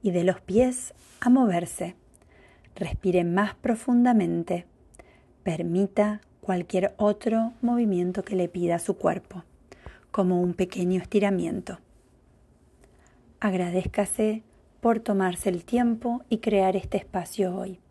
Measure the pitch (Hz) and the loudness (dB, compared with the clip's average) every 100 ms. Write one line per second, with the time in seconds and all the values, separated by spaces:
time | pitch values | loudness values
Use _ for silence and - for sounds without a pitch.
0 | 208 175 175 185 - 196 254 247 - - | 0 2 0 0 0 2 2 0 -10 -18
1 | - - 247 254 240 170 170 - 170 - | -20 -4 4 6 6 2 -2 -8 -10 -10
2 | _ _ _ _ - _ - - 175 - | _ _ _ _ -20 _ -20 -10 -6 -4
3 | 196 180 175 175 208 - - 226 - 240 | 0 0 2 0 0 -2 -4 -2 2 4
4 | 247 233 175 170 170 175 - _ _ _ | 6 4 2 -2 -2 -4 -6 _ _ _
5 | - _ _ _ - 160 170 175 196 - | -20 _ _ _ -6 -4 -2 0 0 2
6 | 208 208 _ _ - 185 175 185 180 - | 0 -2 _ _ -4 -4 0 -2 -2 0
7 | 208 208 - 226 226 - 240 240 226 185 | 0 0 0 0 -2 -2 -2 0 2 0
8 | 180 185 185 185 175 175 175 170 - 190 | 0 -4 -4 -2 -2 -2 -2 -2 -2 -2
9 | 170 170 - 185 - _ _ - - - | 0 -2 -8 -18 -20 _ _ -20 -20 -20
10 | _ - 185 180 180 175 180 - 180 185 | _ -2 2 2 0 0 -4 -2 0 -2
11 | 180 208 202 190 170 175 - 185 _ _ | 0 0 2 0 -2 -6 -10 -16 _ _
12 | _ _ _ _ _ _ _ _ _ _ | _ _ _ _ _ _ _ _ _ _
13 | _ _ _ _ 214 185 175 175 180 - | _ _ _ _ -2 0 0 -2 -2 -2
14 | 202 - 214 220 - _ _ _ 233 233 | -4 0 -2 -2 -8 _ _ _ 0 0
15 | 233 202 190 180 208 175 - 240 240 226 | 0 0 0 0 -2 -4 -2 0 2 0
16 | 240 240 - 220 226 208 190 190 - 202 | -4 -6 -4 -4 0 2 2 2 -2 -6
17 | - 190 170 - 185 185 185 185 _ | -4 -8 -8 -2 -2 -2 -8 -12 _